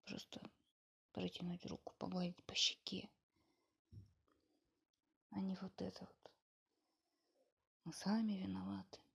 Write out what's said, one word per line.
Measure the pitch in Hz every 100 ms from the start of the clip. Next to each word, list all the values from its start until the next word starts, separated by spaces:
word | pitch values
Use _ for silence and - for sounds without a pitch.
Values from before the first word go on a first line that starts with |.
Просто | - 50 - - - _ _ _ _ _ _
протянуть | - 185 - 175 175
руку, | 196 - - -
погладить | - 185 180 180
по | -
щеке. | - - - - 190 - _ _ _ _ _ _ _ _ - - - _ _ _ _ _ _ _ _ _ _ _
А | 196
не | 190 185
вот | 190 -
это | 185 -
вот. | 185 - - _ _ _ _ _ _ _ _ _ _ _ _ _ _ _
Мы | 170
сами | - 190 220 220
виноваты. | 196 190 190 190 196 190 - -